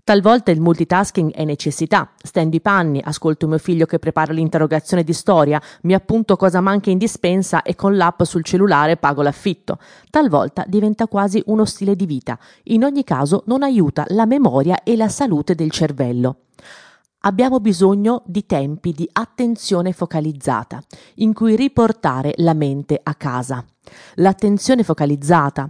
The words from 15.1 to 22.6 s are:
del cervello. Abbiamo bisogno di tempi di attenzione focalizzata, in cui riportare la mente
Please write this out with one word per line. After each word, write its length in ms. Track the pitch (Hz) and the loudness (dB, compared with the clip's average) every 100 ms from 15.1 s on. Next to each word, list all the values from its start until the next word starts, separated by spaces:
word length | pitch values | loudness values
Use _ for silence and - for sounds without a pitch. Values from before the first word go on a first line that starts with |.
| - 277 151 143 | -2 -2 -2 -2
del 160 | 165 156 | -2 -2
cervello. 680 | - 156 135 127 123 127 - _ _ - - - _ _ _ | -2 -4 -2 -4 -2 -2 -4 _ _ -20 -20 -20 _ _ _
Abbiamo 360 | 202 196 254 254 | -2 0 2 2
bisogno 640 | 214 170 190 202 214 240 - | 2 4 4 4 0 -2 -4
di 220 | 180 - | -8 -4
tempi 460 | 160 139 151 180 | -2 -2 -4 -6
di 140 | 151 - | -6 -4
attenzione 800 | - 233 - 240 226 - 185 185 | -4 -6 -4 -2 -2 -2 -2 -2
focalizzata, 920 | 180 170 160 156 143 135 117 120 123 - - - - | -4 -4 -4 -4 -4 -4 -4 -4 -12 -18 -20 -20 -2
in 160 | 220 | -2
cui 220 | 214 226 220 | 0 2 2
riportare 800 | 277 - 226 220 151 131 143 - | 2 2 2 0 -2 -2 -2 0
la 180 | 170 | 2
mente 440 | 160 | 2